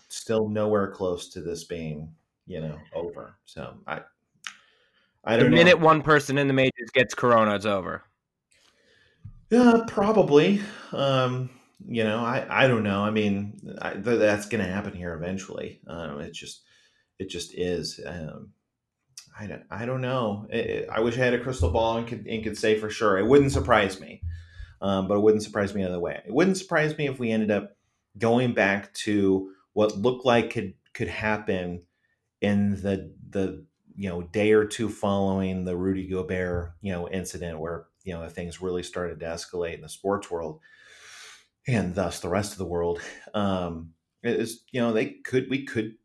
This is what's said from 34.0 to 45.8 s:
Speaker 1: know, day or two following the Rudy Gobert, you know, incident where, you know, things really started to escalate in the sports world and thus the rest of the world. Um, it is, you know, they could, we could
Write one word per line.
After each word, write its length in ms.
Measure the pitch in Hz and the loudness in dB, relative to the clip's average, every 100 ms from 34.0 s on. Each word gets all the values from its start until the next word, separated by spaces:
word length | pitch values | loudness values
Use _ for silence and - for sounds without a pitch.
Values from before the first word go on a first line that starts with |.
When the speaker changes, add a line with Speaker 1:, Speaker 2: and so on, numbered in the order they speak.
| 98 | -8
Speaker 1:
know, 140 | 87 | -8
day 300 | 85 104 107 | -6 0 4
or 120 | 107 104 | 4 4
two 240 | - 107 | -2 -6
following 760 | - 104 98 98 95 95 92 90 | -4 -2 0 0 0 -2 -4 -4
the 120 | 87 | -2
Rudy 300 | 95 95 90 | -2 -2 -4
Gobert, 640 | 92 92 92 90 87 85 - | -6 -4 -4 -4 -4 -6 -8
you 100 | 101 | -6
know, 160 | 87 85 | -6 -6
incident 520 | 92 85 85 85 78 | -8 -8 -8 -10 -8
where, 260 | 82 82 - _ | -8 -10 -14 _
you 100 | 92 | -12
know, 140 | 85 82 | -12 -12
things 320 | 92 87 82 | -12 -12 -8
really 220 | 92 90 | -6 -6
started 380 | 87 90 87 78 | -6 -6 -8 -8
to 60 | 82 | -8
escalate 480 | 85 - 90 85 78 | -10 -8 -6 -6 -8
in 60 | |
the 80 | 78 | -14
sports 420 | - 98 101 - | -8 -2 -2 -4
world 300 | 85 78 78 _ _ - - - - - - _ _ - | -8 -8 -12 _ _ -20 -20 -20 -20 -20 -20 _ _ -2
and 260 | 113 90 | -2 0
thus 260 | 90 87 - | -2 -4 -4
the 100 | 92 | -4
rest 240 | 95 104 | -2 -2
of 40 | - | -6
the 80 | 85 | -6
world. 360 | 85 85 85 - - - 107 | -2 -2 -4 -8 -18 -10 -4
Um, 580 | 101 92 87 82 82 _ _ _ | -2 -2 -4 -8 -12 _ _ _
it 160 | 120 98 | -4 -2
is, 240 | 117 - _ | -4 -8 _
you 100 | 127 | -2
know, 120 | 117 | 0
they 160 | 110 - | 0 -2
could, 380 | - - 131 127 | -6 -4 -2 0
we 160 | 139 139 | -4 -4
could 280 | 117 | -6